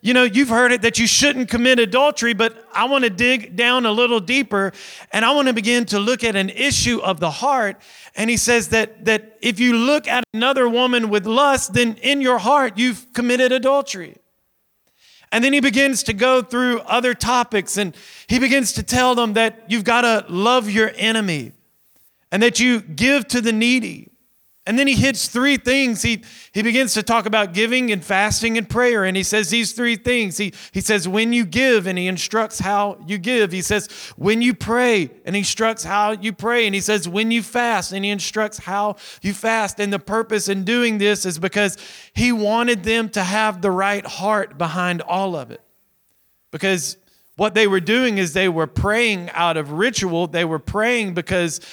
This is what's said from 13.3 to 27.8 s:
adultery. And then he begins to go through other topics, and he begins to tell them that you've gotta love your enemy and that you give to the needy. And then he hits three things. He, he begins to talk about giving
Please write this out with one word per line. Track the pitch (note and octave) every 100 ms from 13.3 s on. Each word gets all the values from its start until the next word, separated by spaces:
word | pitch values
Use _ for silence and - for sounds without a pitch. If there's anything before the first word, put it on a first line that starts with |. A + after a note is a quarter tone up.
| B3 B3+
adultery. | B3+ B3+ C#4 C#4 G3 E3 - _ _ _ _ _ _ _ _ _ _ _
And | G#3+
then | B3+
he | C#4+
begins | C4+ A3 C#4 B3+
to | -
go | G3+ B3 B3+
through | A#3 A#3+ B3+ A#3
other | - A3+ B3
topics, | A#3+ G#3+ B3 A#3+ G#3+ - G3
and | G3+ - - - -
he | A#3+
begins | B3+ C#4 A#3+
to | -
tell | G3 B3 B3+ B3
them | A#3
that | G#3+ A3+ A3+ -
you've | A3+
gotta | G#3 A#3 A#3+ A3 -
love | F3 G#3+ B3+ G#3
your | G3+ A3 -
enemy | G#3 A3+ G3+ D#3 A#2 - _ _ _ _ _ _ _
and | F#3+
that | A#3+ A#3
you | B3 A#3
give | - D#3 A#3+ C#4+ A3+
to | B3
the | A3+
needy. | A3 A#3 B3+ G#3 E3 - _ _ _ _ _ -
And | A3+
then | C#4
he | B3
hits | C4 A#3 -
three | A#3+ C4+ C4+
things. | A#3+ C4 C4+ G#3+
He, | A#3 A3 - - -
he | G3
begins | A3 A#3 C4 A3
to |
talk | G3+ A#3 G#3
about | G#3+ G3+
giving | F3 A3+ B3+